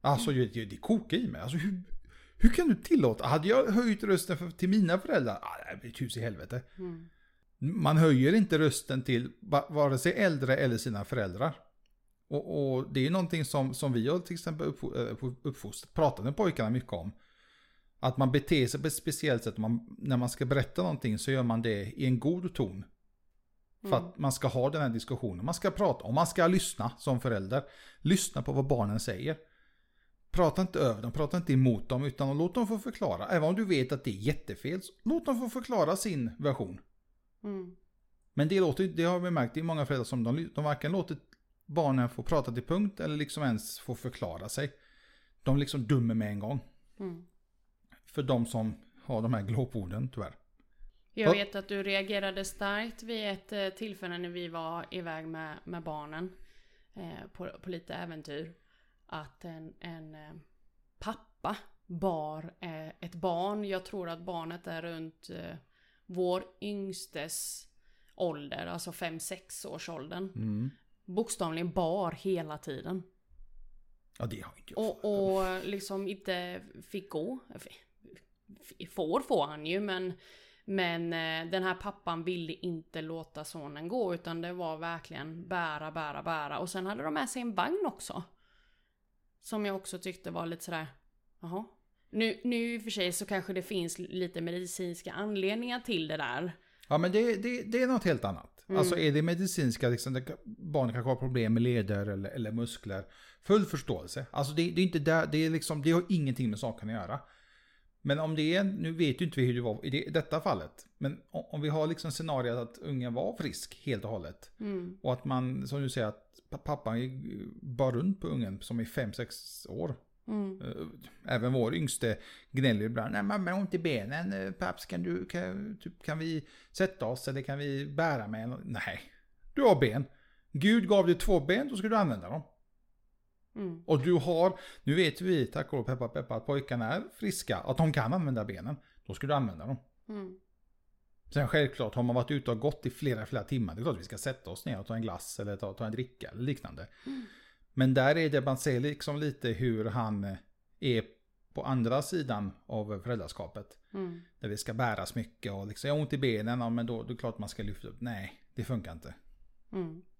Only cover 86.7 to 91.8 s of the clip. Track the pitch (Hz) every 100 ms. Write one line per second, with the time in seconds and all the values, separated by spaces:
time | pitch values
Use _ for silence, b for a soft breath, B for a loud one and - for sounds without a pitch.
86.7 | 190 190 220 311 311 269 262 240 214 240
87.7 | 370 349 - - - - _ _ _ _
88.7 | _ _ _ _ _ _ _ - 220 208
89.7 | 190 185 180 185 180 - 170 170 170 -
90.7 | 170 151 - _ _ _ _ 170 180 226
91.7 | _